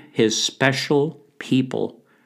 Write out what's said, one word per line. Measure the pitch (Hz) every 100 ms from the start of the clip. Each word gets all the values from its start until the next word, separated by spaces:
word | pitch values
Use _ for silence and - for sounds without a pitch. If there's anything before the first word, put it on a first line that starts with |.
| -
his | - 110 -
special | - - 135 135 - 147 156 - _ _
people, | - 127 131 113 95 - _ _